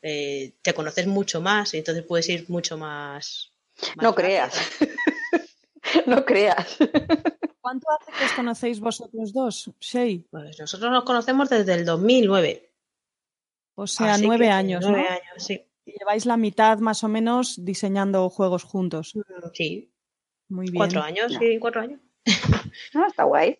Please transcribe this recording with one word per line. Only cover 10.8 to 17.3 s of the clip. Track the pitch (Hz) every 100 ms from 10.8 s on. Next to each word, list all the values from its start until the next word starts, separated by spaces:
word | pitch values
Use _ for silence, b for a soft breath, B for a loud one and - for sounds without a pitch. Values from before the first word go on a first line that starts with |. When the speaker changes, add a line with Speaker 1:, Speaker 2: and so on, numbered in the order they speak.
| 226
Speaker 1:
nos | 254
conocemos | 247 247 233 262 277
desde | 233 190
el | 175
dos | 170 170
mil | 202 254 214
nueve. | 196 160 - _ _ _ _ _ _ _ _ _ _ _ -
Speaker 3:
O | 196
sea, | - 220
Speaker 1:
Así | 208 208
Speaker 3:
nueve | 233 233
Speaker 1:
que |
Speaker 3:
años, | 196 190 180 190
Speaker 1:
nueve | 202 185
Speaker 3:
¿no? |
Speaker 1:
años, | 180 - 175
sí. | - 190 _ _
Speaker 3:
Y | - -
lleváis | 196 208 233
la | 233
mitad | 214 196 220 214
más | 220 214
o | 220
menos | 214 226